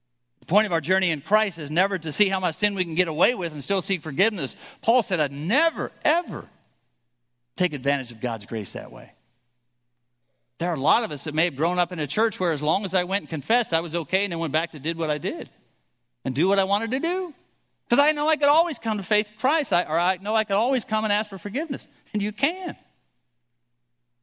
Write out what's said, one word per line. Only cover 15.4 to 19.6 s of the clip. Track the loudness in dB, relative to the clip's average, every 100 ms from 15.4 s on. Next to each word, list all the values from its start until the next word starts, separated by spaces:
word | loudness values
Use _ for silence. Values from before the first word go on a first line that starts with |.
| -10 _ _ _ _ _ _ _
and | -4
do | 2 2
what | 4
I |
wanted | 2 0 0
to | -2
do. | -2 -2 -4 -10 _ _ _ _ 0
'Cause | 2
I | 4
know | 2 0
I | 2
could | 4
always | 4 4 0
come | -4 -2
to |
faith | 0 0 0
in | -2
Christ, | 0 2